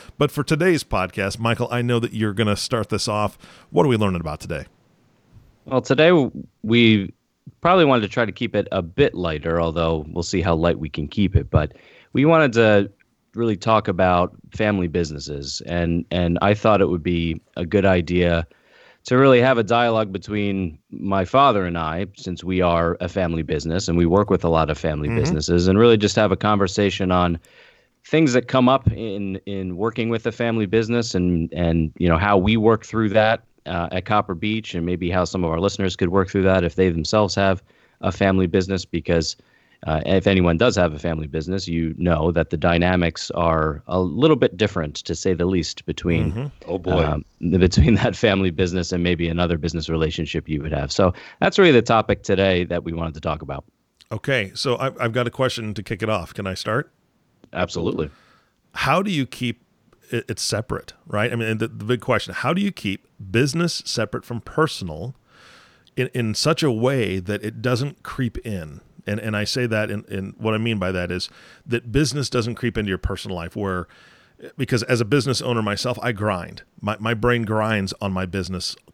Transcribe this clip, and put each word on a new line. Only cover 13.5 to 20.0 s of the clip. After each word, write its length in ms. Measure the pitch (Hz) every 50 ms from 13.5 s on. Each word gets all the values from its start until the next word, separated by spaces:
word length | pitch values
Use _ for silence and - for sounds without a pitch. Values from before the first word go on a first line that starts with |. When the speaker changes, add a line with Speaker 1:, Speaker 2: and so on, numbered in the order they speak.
| 104
Speaker 2:
talk 300 | 87 - 117 110 107 104 107
about 440 | 92 85 95 90 90 87 90 - - - - - -
family 340 | - 110 107 104 95 87 80
businesses. 720 | 82 90 85 73 76 71 - 76 73 69 69 67 - - -
And, 380 | - 87 87 85 85 85 85 - -
and 280 | - 90 87 85 87 -
I 120 | - 101 107
thought 260 | 104 - 110 104 98
it 80 | 95 71
would 140 | 90 85
be 380 | 76 90 87 85 82 82 80 - - _ -
a 80 | - 87
good 200 | 78 101 101 92
idea 600 | 98 92 90 82 82 90 87 87 87 85 82 82 - _ _ _ _ _ _ - _ _ _ -
to 120 | - 127
really 240 | 127 139 135 127 120
have 160 | 120 131 131
a 60 | 117
dialogue 500 | 107 92 117 120 120 117 113 110